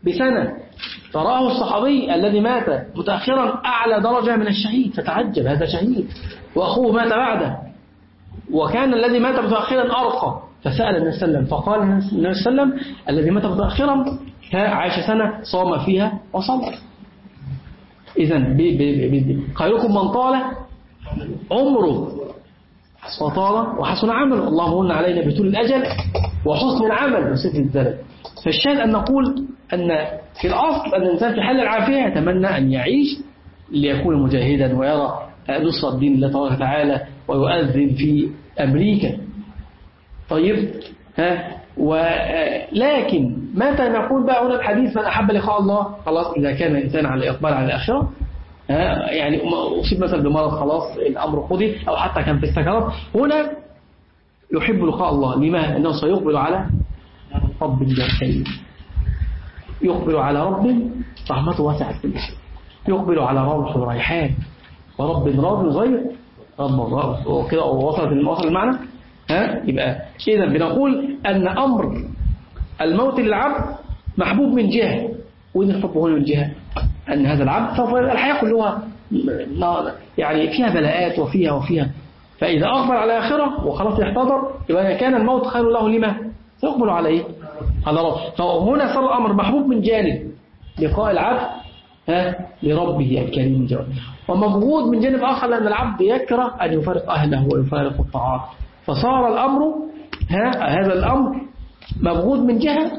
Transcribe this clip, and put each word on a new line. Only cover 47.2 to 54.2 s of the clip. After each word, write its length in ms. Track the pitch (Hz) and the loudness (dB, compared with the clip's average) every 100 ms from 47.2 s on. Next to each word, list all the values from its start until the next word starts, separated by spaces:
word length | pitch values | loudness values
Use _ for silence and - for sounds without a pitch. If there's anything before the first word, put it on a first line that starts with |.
| 131 | -2
إقبال 220 | 131 156 | -2 0
على 140 | 139 131 | 0 0
الآخرة، 460 | 135 - 262 - - - - - - - | -2 0 0 0 -4 -8 -8 -16 -20 -2
ها، 420 | 143 180 - - | 0 0 0 -2
يعني 280 | 156 147 147 170 170 - 170 | -2 0 0 0 -2 -2 -2
أصيب 200 | - 185 | 0 0
مثلا 220 | 185 170 | 0 0
بمرض، 280 | 143 156 151 | 2 2 0
خلاص 460 | 151 143 160 165 - | 0 -2 -2 -4 -2
الأمر 440 | 143 131 156 147 | -2 -2 -2 -2
قضي، 360 | - 185 214 202 - | -2 0 0 -2 -4
أو 80 | 160 | -2
حتى 260 | 180 - | -2 -2
كان 160 | 147 147 | 0 0
في 60 | |
السكرات، 480 | 151 - 156 220 208 - - | 0 0 2 0 0 -6 -4
هنا 360 | 214 285 302 294 - - - _ _ _ _ | 0 2 2 0 -6 -14 -20 _ _ _ _